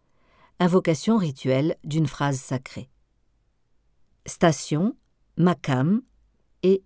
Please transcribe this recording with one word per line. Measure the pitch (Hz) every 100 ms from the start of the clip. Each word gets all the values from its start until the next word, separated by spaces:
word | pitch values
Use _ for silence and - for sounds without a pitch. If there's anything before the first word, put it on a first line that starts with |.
| _ _ _ _ _ -
invocation | 180 185 170 160 - 226
rituelle | 165 135 131 131 156 - 160
d'une | 156 151
phrase | - 143 131
sacrée. | - - - - - _ _ _ _ _ _ _ _ _ _ _ _ _ -
Station, | - 175 151 - 151 208 - _ _ _ -
makam | 180 170 - 127 151 220 - _ _ _ _ _
et | 185 190